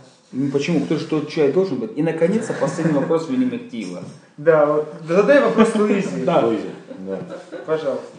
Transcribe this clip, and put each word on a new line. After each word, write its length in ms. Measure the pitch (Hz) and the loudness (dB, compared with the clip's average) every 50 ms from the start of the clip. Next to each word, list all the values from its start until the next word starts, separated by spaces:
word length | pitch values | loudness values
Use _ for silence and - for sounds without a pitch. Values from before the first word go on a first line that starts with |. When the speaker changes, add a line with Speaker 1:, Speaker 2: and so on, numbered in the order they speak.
| - - _ _ _ - | -16 -20 _ _ _ -10
Speaker 1:
Ну, 180 | - 127 143 139 | -6 -4 -2 0
почему? 300 | 143 139 - - 175 - | 0 0 0 2 0 0
Кто 160 | - - 165 | 0 0 -2
же 80 | 147 - | -4 -2
тот 220 | - 160 151 143 - | -2 -2 -2 -2 -2
чай 240 | - 165 147 135 | 0 2 2 2
должен 260 | 135 180 190 - 135 117 | 4 2 0 0 -2 -4
быть? 140 | 113 110 - | -6 -6 -4
И, 60 | 139 | -2
наконец-то, 520 | 165 165 156 160 165 180 208 226 - - - | -2 -2 0 0 2 2 2 0 -2 -4 -4
последний 400 | - - 170 - 160 160 165 147 | -2 -2 -2 -2 0 0 0 2
вопрос 340 | 139 127 165 165 160 - - | 2 2 2 0 0 0 -2
Вениамин 380 | 131 127 127 123 120 117 - - | 0 0 0 0 -2 -6 -10 -10
Киева. 320 | 123 113 98 90 87 90 92 - - - - - _ | -10 -10 -10 -8 -10 -12 -12 -14 -18 -20 -20 -20 _
Speaker 2:
Да, 300 | - 147 165 160 151 147 | -2 4 4 6 6 6
вот, 220 | 147 151 151 151 - - 165 165 | 4 2 0 -2 -4 -8 -12 -6
да, 80 | 156 165 190 | 0 2 2
задай 220 | 208 262 285 277 | 6 6 6 6
вопрос 320 | 226 196 180 226 214 202 - | 6 4 4 4 4 4 4
Луизе. 480 | 214 208 208 208 196 185 - 180 175 - | 2 2 2 2 0 0 -4 -4 -4 -2
Speaker 3:
Да. 180 | 175 170 147 113 | 2 2 2 2
Луизе, 260 | 117 110 98 95 - - - - - - 95 95 | 2 0 -2 -4 -8 -12 -14 -16 -18 -16 -14 -10
да. 140 | 95 95 92 90 - - - - - - - - | -8 -8 -8 -8 -12 -14 -14 -14 -14 -16 -12 -4
Speaker 2:
Пожалуйста. 380 | 156 160 156 156 135 123 120 - - - | -4 -4 -2 -2 -4 -6 -6 -8 -14 -14